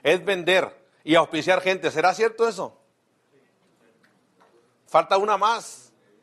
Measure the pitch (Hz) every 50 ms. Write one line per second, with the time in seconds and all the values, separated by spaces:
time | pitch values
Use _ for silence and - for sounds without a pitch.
0 | - 143 175 180 170 196 196 180 165 170 185 180 143 101 - _ _ _ _ _
1 | _ 156 160 165 156 - 160 156 139 165 185 185 185 185 190 185 - 147 123 156
2 | 160 185 180 202 220 226 220 - 226 233 190 185 160 113 - _ _ _ _ _
3 | _ _ _ _ _ _ _ _ _ _ _ _ _ _ _ _ _ _ _ _
4 | _ _ _ _ _ _ _ _ _ _ _ _ _ _ _ _ _ _ - 156
5 | 170 - 196 196 202 214 208 190 202 220 233 208 - - - - - _ _ _
6 | _ _ _ _